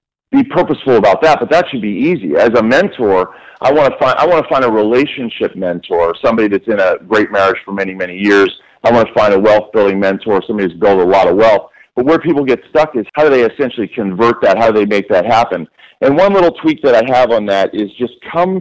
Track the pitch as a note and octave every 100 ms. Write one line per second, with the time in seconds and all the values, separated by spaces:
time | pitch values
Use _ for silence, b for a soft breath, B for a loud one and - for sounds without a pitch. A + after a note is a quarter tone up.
0 | _ _ _ C4+ - F3 E3 C#3+ C3+ A#2
1 | G2+ F#2 D#3+ D3 A2 D#3+ F3 B2+ G#2 G2
2 | D3 E3 F#2 D2+ A2+ A2+ A2 C3+ G3 -
3 | A2 F#2 F#2 B B B B2+ D3+ C3+ -
4 | C3 B2+ D#3 E3 C#3+ C#3 B2 A2 G#2+ B2
5 | D3 - A#2 - G#2+ - F#2 E2+ - F2
6 | E2+ F2 B2 A2+ G#2+ G2 - G#2 F#2 E2+
7 | F2+ G#2+ G2+ G2+ F#2+ F#2 - G2 F#2+ F#2+
8 | F2+ F2+ G2+ G2+ F#2+ - b b A2+ A#2+
9 | G#2+ - G#2 G2 G#2+ G#2+ G#2 A2 G2+ G2
10 | G2 G2 - G2 - G#2+ F#2+ E2 G2+ F#2+
11 | F2 G2 F2+ F#2 A2+ G2+ - b b -
12 | B2+ D#3+ - C#3+ C3+ A#2+ - D#3 D#3 A#2+
13 | G2+ - D3+ C3 A2+ - C3 A#2 G2 -
14 | G2+ F#2 A#2 A#2 A2 F#2+ A#2 G#2+ G#2 G2+
15 | G2 F#2+ G2+ A2+ A#2+ F2+ D#2+ b b b
16 | C3+ D3 G3 G3 F3 - D#3+ D3+ C#3 A#2
17 | B2 B2+ B2 A#2 G#2 G2 F#2+ G2+ G2+ -
18 | A#2+ - - E3 F3+ F#3+